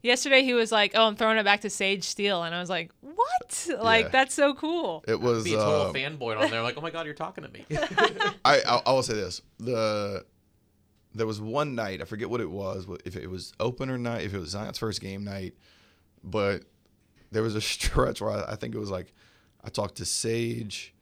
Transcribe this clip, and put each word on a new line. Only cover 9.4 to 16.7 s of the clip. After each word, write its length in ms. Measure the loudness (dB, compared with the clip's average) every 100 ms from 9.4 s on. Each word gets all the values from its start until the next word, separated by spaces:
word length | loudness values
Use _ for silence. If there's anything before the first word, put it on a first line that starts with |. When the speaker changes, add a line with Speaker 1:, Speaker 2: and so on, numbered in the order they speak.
| _ _
Speaker 2:
The, 680 | -4 0 0 0 -2 -6 -10 _ _ _ _ _ _ _ _ -4
there 100 | -4
was 140 | -2
one 340 | -4 -2 -2
night, 260 | -2 -4 -6
I 40 |
forget 260 | -8 -6 -4
what 100 | -4
it 80 | -4
was, 360 | -6 -6 -6 -8
wh-, 180 | -12
if 120 | -10 -10
it 120 | -10
was 240 | -10 -12 -4
opener 400 | -4 -2 -6 -4
night, 240 | -4 -4
if 120 | -4
it 40 | -6
was 120 | -6
Zion's 280 | -8 -8 -4
first 220 | -4 -4
game 240 | -8 -8
night, 300 | -8 -8 -10 -12 _ _ _ _ _ _
but 400 | -6 0 0 0 -6